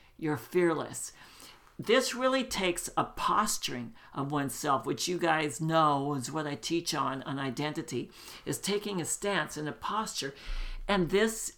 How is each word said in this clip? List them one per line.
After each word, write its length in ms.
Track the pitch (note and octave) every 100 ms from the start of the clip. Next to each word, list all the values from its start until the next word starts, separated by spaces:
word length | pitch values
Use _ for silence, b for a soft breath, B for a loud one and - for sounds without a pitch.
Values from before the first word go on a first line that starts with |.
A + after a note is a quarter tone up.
| b -
you're 180 | D#3 D3
fearless. 760 | - F3+ E3+ D3 A2+ B2 - B B B B B B -
This 340 | D3 B3+ B3+
really 300 | B3 C4 C4
takes 480 | B3+ - F#3 F3 - -
a 80 |
posturing 920 | - - - F#3+ G#3+ - - B2+ A2+ B B
of 180 | - C#3
oneself, 540 | D3 C#3 - D3 C3+ C#3
which 220 | C#3+ F3
you 100 | F3
guys 420 | E3 D#3 D3+ -
know 540 | D#3+ D#3+ D3+ C#3 C#3
is 180 | C#3+ A2+
what 140 | D#3 D3
I 80 |
teach 400 | C#3+ - E3 E3
on, 300 | D3 C3 C3+
on 160 | D3+ C#3
identity, 720 | C3+ A#2+ D3+ D#3 - B2 - B B B -
is 140 | -
taking 420 | - G#3 G#3 F#3
a 40 | C#3+
stance 520 | - G3+ F#3 D3+ D3+
and 100 | D3+
a 40 |
posture. 640 | C#3+ - G#3 G#3 - C#3 B B B B B -
And 220 | G3+ D#3+
this 440 | G3 A3 A3 -